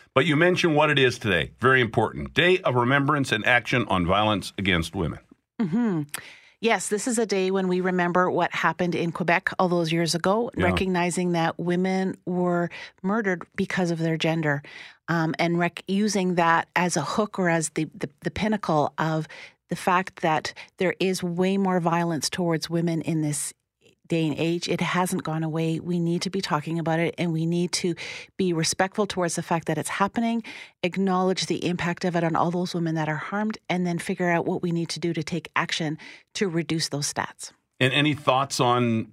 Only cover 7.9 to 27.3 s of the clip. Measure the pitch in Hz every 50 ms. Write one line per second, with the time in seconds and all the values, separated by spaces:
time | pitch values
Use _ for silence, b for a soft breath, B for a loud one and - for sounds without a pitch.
7.9 | 185 185 175 175 165 180 180 175 120 156 175 - - - - 170 160 - 180 175
8.9 | 160 - 160 170 160 - 180 165 170 175 - - - - 190 180 175 175 170 160
9.9 | 165 165 170 160 156 170 - 185 196 226 240 - - - 175 180 180 170 190 190
10.9 | 185 175 175 180 165 185 180 180 170 165 165 165 - - 170 170 175 175 185 190
11.9 | 190 190 190 190 - - _ - 180 180 180 180 175 175 175 165 B B B B
12.9 | B B - 185 202 226 226 196 185 170 - - _ - 196 190 - - 185 170
13.9 | 170 160 165 165 160 156 - 165 160 165 156 151 143 143 147 B B B B B
14.9 | B B B - 165 170 160 160 - - 170 170 170 170 175 175 170 - - -
15.9 | 190 196 208 214 190 208 185 185 180 170 170 165 165 165 - - _ 175 175 180
16.9 | 156 175 147 - - - 214 208 - - 185 175 165 165 156 - - - 156 147
17.9 | - - - - - _ - 175 - - 190 214 214 202 - - 170 151 143 -
18.9 | - - 156 160 151 160 156 - B B B B B B _ _ - - - 196
19.9 | 180 180 185 - - - - 170 156 151 - - - B B B B _ 190 180
20.9 | - - 175 190 185 180 - 175 170 170 185 185 196 196 196 190 185 180 165 170
21.9 | 165 170 170 170 165 147 - - - - 180 170 165 156 - - 165 170 165 170
22.9 | 165 165 - - 170 160 156 147 147 147 - - - _ _ _ _ _ _ _
23.9 | _ _ _ _ 175 165 165 156 139 - 160 165 170 175 - - - 170 180 156
24.9 | - 175 185 185 - 185 - - 156 160 160 160 151 165 165 160 160 156 - 175
25.9 | 175 175 170 170 170 180 - 196 180 196 185 - 175 151 147 160 165 170 160 165
26.9 | 160 165 170 156 - - 170 175